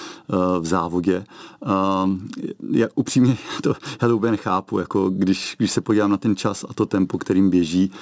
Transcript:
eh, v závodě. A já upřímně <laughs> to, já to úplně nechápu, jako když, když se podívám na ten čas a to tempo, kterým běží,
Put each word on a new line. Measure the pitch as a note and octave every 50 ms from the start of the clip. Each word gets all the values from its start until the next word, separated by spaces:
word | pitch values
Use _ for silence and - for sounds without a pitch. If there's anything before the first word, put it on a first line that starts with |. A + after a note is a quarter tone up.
| - - - - - -
eh, | G#2 F#2 F2+ F#2 F#2 F2
v | E2
závodě. | D#2+ F2+ F2+ E2 E2+ E2+ F2+ E2+ F#2+ F2+ F2+ - - - - - - - _ -
A | - G2 F#2+ F#2+ G2 G2 F#2+ F#2+ F#2+ G2 F#2 G2+ - - - - - - - - -
já | - B2+ A2+ - -
upřímně | - C3 - - C3+ B2+ B2+ B2+ - - -
<laughs> | - - -
to, | D3 C3 - - C#3+ B2 -
já | -
to | A#2 A#2
úplně | A2 G#2 A2+
nechápu, | A2 G2+ - A2 F#2 F#2+ F#2+ - G#2+ G2
jako | F2+ - - G2+ F#2+ F#2+
když, | F#2+ G2 G2 F2+ F#2+ - - - -
když | - A2 G2
se | - B2
podívám | - - G#2+ G#2 G#2 G2+
na | G#2
ten | G2 - A2 G2+
čas | - - A2 G2+ - - -
a | -
to | - G#2+
tempo, | - - F#2+ F#2+ F#2 -
kterým | F2 - - G2 F#2+ G2 F#2+
běží, | F2+ F2+ E2+ D#2 E2 F#2 F#2+ F#2+ - -